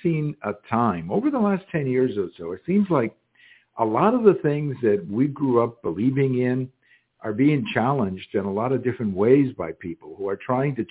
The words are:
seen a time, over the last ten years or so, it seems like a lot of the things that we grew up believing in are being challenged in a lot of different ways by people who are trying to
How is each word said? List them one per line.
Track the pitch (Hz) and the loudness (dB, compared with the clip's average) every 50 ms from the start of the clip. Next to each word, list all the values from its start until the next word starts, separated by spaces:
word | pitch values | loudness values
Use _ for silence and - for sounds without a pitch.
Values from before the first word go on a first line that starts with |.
seen | - 175 165 156 151 147 147 - | -4 -2 -2 -2 -4 -6 -6 -8
a | - 104 101 - _ - | -8 -8 -8 -8 _ -4
time, | 117 113 120 113 90 85 82 87 | -2 0 0 0 0 -2 -4 -4
over | 113 196 254 302 | -4 -2 -2 -2
the | 277 247 | -2 0
last | 208 202 196 180 - - | 0 0 -2 -2 -4 -6
ten | - 160 139 | -6 -4 -2
years | 127 127 127 131 127 104 104 | -2 0 0 0 0 0 -2
or | 92 82 - | -6 -6 -8
so, | - 85 85 92 | -12 -10 -10 -10
it | - - | -8 -4
seems | - 185 208 202 190 | 0 0 2 2 2
like | 170 135 117 113 - _ _ _ _ _ _ - - _ _ _ - - | 2 0 0 -2 -6 _ _ _ _ _ _ -20 -20 _ _ _ -4 -2
a | 113 | -2
lot | 110 110 127 175 214 254 | 0 2 2 2 2 4
of | 247 226 | 6 6
the | 202 170 - | 6 4 4
things | - 147 147 147 151 143 127 131 | 2 0 0 0 -2 -4 -4 0
that | 123 107 104 101 87 92 | 2 2 2 2 0 -2
we | 101 117 139 147 | 0 0 0 0
grew | 135 151 147 131 120 117 | 0 -2 0 2 4 4
up | 117 117 117 _ | 2 2 -2 _
believing | - 104 80 92 113 135 131 139 135 135 127 123 | -8 -6 -4 0 0 0 2 2 0 0 2 0
in | 123 123 127 131 127 131 _ _ _ _ _ _ _ _ _ _ | 0 0 0 -2 -4 -6 _ _ _ _ _ _ _ _ _ _
are | - 113 | -8 -6
being | 110 104 135 151 151 139 110 101 | 0 2 2 4 4 2 0 -2
challenged | - 120 110 131 143 139 107 95 92 92 - - - | -2 0 0 0 0 0 -2 -4 -6 -8 -10 -6 -4
in | 104 95 | -4 -2
a | 101 | -2
lot | 98 104 117 131 | -4 -2 -2 -2
of | 135 120 | -2 -2
different | 120 123 117 - 117 101 95 | -2 -4 -4 -4 -4 -4 -2
ways | 90 104 120 135 143 139 127 - | 2 4 4 6 4 4 2 -2
by | - 87 80 | -8 -8 -10
people | 80 - - 85 80 - - 76 80 101 | -10 -10 -10 -12 -12 -12 -14 -18 -12 -8
who | 98 98 | -6 -6
are | 101 98 - | -6 -6 -4
trying | - 123 127 139 147 135 | -4 -2 -2 -2 -2 -4
to | 117 110 - | -6 -8 -8